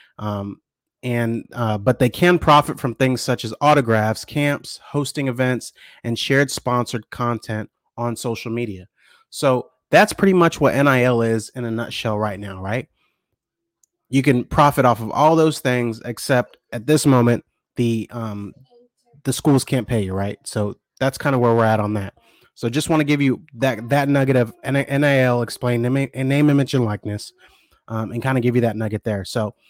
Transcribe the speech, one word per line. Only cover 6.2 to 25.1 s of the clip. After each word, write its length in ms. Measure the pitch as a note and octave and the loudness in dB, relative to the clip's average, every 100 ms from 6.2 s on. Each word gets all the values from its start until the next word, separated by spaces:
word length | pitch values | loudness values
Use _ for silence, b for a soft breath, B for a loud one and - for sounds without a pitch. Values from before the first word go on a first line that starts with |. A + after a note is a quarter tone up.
| - C3+ C#3+ | 0 2 0
sponsored 580 | - - B2 A#2+ A#2 - | -2 -2 -2 -2 -6 -10
content 600 | - A#2+ A2+ - G#2+ G#2 _ _ - | -6 -4 -4 -6 -8 -8 _ _ -8
on 180 | A#2+ A2+ | -6 -6
social 360 | B2+ A2+ A#2+ | -6 -8 -6
media. 360 | A#2 A#2+ F#2+ F#2 _ b b b | -6 -6 -10 -16 _ b b b
So 400 | - C#3+ B2+ - _ _ | -2 0 0 -2 _ _
that's 240 | D#3 G#3+ | 2 2
pretty 200 | - G3 | 2 2
much 280 | F#3 E3+ - | 4 2 2
what 140 | D3 C3 | 0 2
N 120 | C#3+ | 2
I 140 | C3 | 4
L 220 | B2 A#2+ | 4 2
is 260 | A2+ A2+ - C3 | 2 0 -4 -8
in 100 | A#2+ | -6
a 60 | |
nutshell 480 | A2+ A#2 - A#2 G#2 | -6 -6 -6 -4 -2
right 200 | G#2+ G2 | -4 -6
now, 220 | G2+ F#2 | -10 -10
right? 260 | F#2+ A#2+ - _ _ _ _ _ _ _ _ _ _ _ _ | -6 -6 -8 _ _ _ _ _ _ _ _ _ _ _ _
You 120 | C3 | 0
can 220 | C3+ B2 | 2 2
profit 420 | A2+ - C#3+ C3+ B2+ | 0 2 4 4 2
off 160 | A#2 | 2
of 80 | A2 | -2
all 260 | - D3+ E3 | 2 4 4
those 220 | D#3+ D3 | 2 0
things, 420 | C3+ B2 A#2+ A2 A2+ | -2 0 -2 -4 -10
except 520 | A#2 - B2+ B2 _ _ | -8 0 0 0 _ _
at 140 | A#2+ A#2 | -8 0
this 220 | D3+ D3 | 2 6
moment, 360 | B2+ A#2+ A#2+ - _ _ - | 6 6 2 -2 _ _ -4
the, 320 | A#2+ A2+ - | -2 -2 -6
um, 420 | B2 A2+ G#2 G2+ - _ _ _ _ _ _ | -10 -10 -10 -12 -16 _ _ _ _ _ _
the 100 | - | -6
schools 300 | C3 - C3+ | -2 4 2
can't 240 | - C3+ A2 | 2 -2 -2
pay 160 | A#2 | -2
you, 100 | F#2+ | -2
right? 240 | F#2+ G2+ - | -2 -4 -6
So 320 | - - G#2 - _ - | -8 -4 -4 -6 _ -4
that's 180 | C3+ - | -4 -2
kinda 220 | D3 C3 | -2 2
where 160 | A#2+ A#2 | 4 4
we're 100 | A2+ | 4
at 140 | A2 | 2
on 160 | G#2 G#2+ | 0 -4
that. 180 | F#2+ - b b b | -6 -12 b b b
So 160 | - A#2+ | -8 -4
just 200 | B2 - | -2 0
wanna 140 | D#3+ | 0
give 160 | C#3+ D3 | 2 2
you 220 | C#3 B2 - A#2 | 2 0 -6 -4
that, 340 | C3 A2+ A#2 | -2 -2 -2
that 200 | C#3 C#3 | 0 2
nugget 260 | C#3+ C3+ B2+ | 2 2 2
of 180 | A2+ - | 0 -4
N-, 120 | - C#3 | -4 -2
N 280 | - C#3 | 0 0
I 180 | D3 | 2